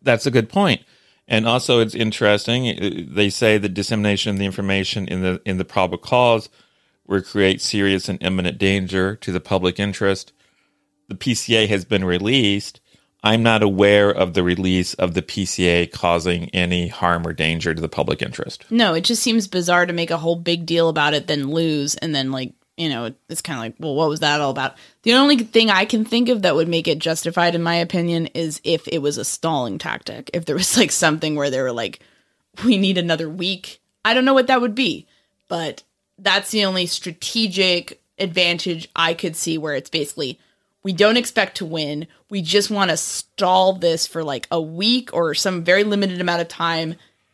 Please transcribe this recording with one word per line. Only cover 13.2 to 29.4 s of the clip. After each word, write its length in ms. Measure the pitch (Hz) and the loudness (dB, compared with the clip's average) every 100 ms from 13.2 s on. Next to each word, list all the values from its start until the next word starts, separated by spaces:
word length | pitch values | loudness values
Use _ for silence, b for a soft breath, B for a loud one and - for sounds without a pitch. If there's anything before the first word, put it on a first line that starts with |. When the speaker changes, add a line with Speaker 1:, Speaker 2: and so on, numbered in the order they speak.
Speaker 1:
I'm 200 | 107 113 | 2 4
not 180 | 117 110 | 4 4
aware 480 | 107 95 101 104 101 | 4 4 6 6 6
of 240 | - 90 | 4 0
the 80 | 87 | 2
release 540 | 87 87 92 92 90 - | 2 2 2 2 0 -2
of 180 | 90 | -2
the 80 | 85 | -2
P 240 | - - 92 | -4 -4 -4
C 220 | - 90 | 0 2
A 180 | 87 85 | 4 2
causing 640 | - 87 85 85 87 85 | 0 0 2 0 -2 -2
any 380 | 92 87 90 85 | -2 0 0 -2
harm 400 | - 87 85 82 | -2 0 0 -2
or 60 | |
danger 400 | 78 80 82 85 | -2 -2 -2 -2
to 60 | 82 | -4
the 80 | 80 | -4
public 340 | - 73 76 | -2 -2 -2
interest. 440 | - - - - - | -6 -8 -12 -12 -4
Speaker 2:
No, 240 | 233 214 165 | 0 2 2
it 80 | |
just 180 | 202 226 | 0 0
seems 260 | 247 226 196 | 0 0 0
bizarre 380 | 185 170 175 175 | -2 2 2 2
to 80 | |
make 160 | 170 170 | 0 -2
a 80 | 165 | -2
whole 180 | 165 170 | 0 -2
big 300 | 170 170 160 | 0 -2 0
deal 240 | 170 165 | 2 2
about 240 | 156 147 | 2 2
it, 140 | 147 - | 0 0
then 240 | 147 139 | -2 -2
lose, 420 | 160 165 151 143 - | 0 0 0 -2 -4
and 200 | 160 147 | -4 -2
then, 160 | 135 | -2
like, 220 | 135 131 - _ - | -4 -8 -12 _ -8
you 120 | 165 | -4
know, 240 | 123 117 - - | -4 -6 -10 -12
it's 140 | 165 | -10
kinda 160 | - 135 | -8 -8
like, 160 | 113 - | -8 -8
"Well, 160 | 160 | -6
what 160 | 139 160 | 0 0
was 120 | 151 | 0
that 200 | 147 147 | 0 0
all 80 | 143 | 0
about?" 260 | 131 135 - B B | -2 -4 -8 B B
The 100 | 226 | 2
only 240 | 247 285 277 | 6 6 4
thing 320 | 226 226 226 | 4 2 4
I 160 | 190 208 | 4 2
can 180 | 220 | 0
think 260 | 220 233 240 | 0 0 2
of 120 | 233 | 2
that 140 | 185 151 | 2 2
would 120 | 165 | 2
make 200 | 165 165 | 0 0
it 100 | 156 | -2
justified, 560 | 165 160 170 170 170 | -2 -4 -4 0 0
in 80 | 170 | 0
my 140 | 170 170 | 0 0
opinion, 500 | 170 180 170 170 165 | 0 -2 0 -2 -2
is 260 | - 165 151 | -4 -6 -6
if 240 | - 160 - | -2 -4 -2
it 160 | 170 | -4
was 160 | 143 143 | -2 -4
a 60 | 110 | -6
stalling 520 | - | -4